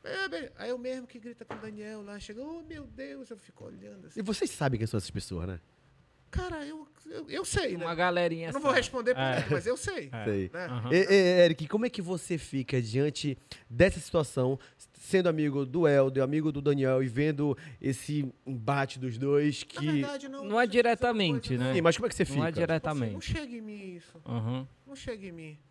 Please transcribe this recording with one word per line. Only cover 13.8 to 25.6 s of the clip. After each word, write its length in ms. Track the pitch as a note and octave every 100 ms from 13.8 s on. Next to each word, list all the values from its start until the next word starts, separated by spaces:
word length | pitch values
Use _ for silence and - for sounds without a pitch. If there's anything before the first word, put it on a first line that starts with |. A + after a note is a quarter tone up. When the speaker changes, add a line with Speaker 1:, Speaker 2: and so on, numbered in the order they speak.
| F#3 F3+
Speaker 2:
situação, 580 | - E3+ D3 - B2+ C3+ - _ - -
sendo 300 | - F#3+ F3
amigo 380 | D#3 D3+ C#3 C3+
do 200 | D#3+ D#3+
Helder, 360 | C#3 C3+ C3
amigo 260 | C3+ D3+ D#3
do 120 | D3
Daniel, 400 | C#3+ C#3+ C3 C3
e 40 | C3
vendo 480 | A#2 D3+ C#3+ D3 C3 D3+ A#2+
esse 500 | C3+ B2+ - D3 C3+ - -
embate 520 | B2+ A2 C#3 C3+ C3
dos 200 | B2+ A2+
dois 440 | C#3 C#3+ D3 C3+ -
Speaker 1:
Na 60 | -
Speaker 2:
que 120 | D3
Speaker 1:
verdade, 360 | D3+ C3+ C#4 C#4
não, 120 | C4+
Speaker 3:
Não 160 | G3+ A3
é 60 |
Speaker 1:
isso 60 | A#3+
é 20 |
Speaker 3:
diretamente, 760 | A3+ A#3 A3+ B3 A3+ F3+ C3+ -
Speaker 1:
coisa, 140 | B2+
Speaker 3:
né? 100 | B2+
Speaker 2:
Sim, 80 | C3
mas 140 | E3+ -
como 80 | A3+
é 20 |
que 60 |
você 100 | -
Speaker 3:
Não 200 | D#3+ C#3+
é 40 | E3
Speaker 2:
fica? 120 | D#3+
Speaker 3:
diretamente. 500 | E3 D#3+ D#3 D3 A#2
Speaker 1:
Tipo 80 | G2
assim, 140 | -
não 60 | E4 C#4+
chega 100 | A#3
em 40 |
mim 340 | A3 G#3 F#3+ F3
isso. 240 | - E3
Speaker 3:
Aham. 440 | D3 A#2+ A2 B2+ C3+ _ -
Speaker 1:
Não 100 | C4+
chega 300 | - A3 F#3+
em 60 |
mim. 260 | E3+ D#3+ D3